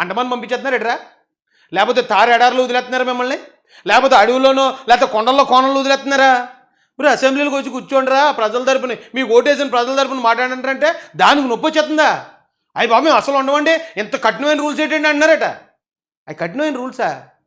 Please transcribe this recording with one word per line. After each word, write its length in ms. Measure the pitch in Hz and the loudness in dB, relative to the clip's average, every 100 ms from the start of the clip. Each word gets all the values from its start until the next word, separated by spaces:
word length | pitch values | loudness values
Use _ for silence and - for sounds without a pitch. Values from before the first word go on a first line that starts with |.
అండమాన్ 300 | 175 202 247 | -6 -6 -6
పంపించేస్తున్నారు 420 | 240 233 240 262 | -6 -6 -8 -4
ఎట్రా? 240 | 240 226 277 - _ _ _ _ _ _ | -4 -4 -6 -10 _ _ _ _ _ _
లేకపోతే 300 | 180 214 240 | -2 0 0
తారు 280 | 240 196 233 | 0 2 4
ఎడారులు 320 | 233 247 254 | 4 4 2
వదిలేస్తున్నారు 420 | 254 247 - 262 | 0 -2 -4 -4
మిమ్మల్ని? 340 | 254 247 247 330 - _ _ _ 180 | -4 -4 -4 -6 -10 _ _ _ 0
లేకపోతే 280 | 226 262 | 2 4
అడవుల్లోనో, 600 | 240 214 254 269 269 269 - - | 4 4 4 2 2 0 -2 2
లేకపోతే 240 | 240 254 | 2 2
కొండల్లో 320 | 214 226 269 | 0 0 2
కోనల్లో 360 | 254 254 269 269 | 4 2 2 0
వదిలేస్తున్నారా? 680 | 269 269 277 277 269 247 247 - _ _ _ - | 0 -2 0 2 4 2 -2 -16 _ _ _ -2
మరి 80 | 285 | 0
అసెంబ్లీలోకి 480 | 233 262 269 285 277 | 2 0 0 -2 -4
వచ్చి 140 | 262 | -6
కూర్చోండిరా, 600 | 247 175 269 262 262 294 | -10 -4 -2 0 2 0
ప్రజల 340 | 226 214 240 | 0 -2 -2
తరపున, 320 | 254 262 247 220 - | -2 -2 -4 -8 -8
మీకు 200 | 247 240 | -6 2
ఓటేసిన 340 | 233 294 277 277 | 2 4 0 -2
ప్రజల 280 | 240 240 269 | -2 0 -2
తరపున 220 | 262 262 | -2 0
మాట్లాడంటారంటే 760 | 233 233 254 254 262 262 302 339 - 156 | 0 0 -2 -4 -6 -2 -2 -4 -8 2
దానికి 320 | 185 285 262 | 4 4 0
నొప్పి 180 | 226 311 | -2 -2
వచ్చేస్తుందా? 600 | 311 302 311 269 156 - - _ _ _ 151 | 0 0 0 0 0 -8 -20 _ _ _ -4
అయ్యి 140 | 220 | 0
బాబు, 140 | 233 | 2
మేము 120 | 311 240 | 2 2
అసలు 200 | 277 277 | 2 -2
ఉండమండి, 420 | 269 294 302 320 320 - | 0 0 0 0 -2 -10
ఇంత 260 | 214 262 | -8 -2
కఠినమైన 360 | 226 196 285 302 | -2 -2 -2 -2
రూల్స్ 220 | 294 277 | -2 -4
ఏంటండి 280 | 302 311 302 | -2 -2 0
అంటున్నారట. 360 | 294 320 311 | 2 2 2
అవి 880 | 185 117 _ _ _ _ _ _ - | -2 -8 _ _ _ _ _ _ -18
కఠినమైన 420 | 151 170 226 311 262 | -10 -8 -6 -6 -6
రూల్సా? 460 | 254 - 185 131 - _ | -8 -6 -6 -6 -14 _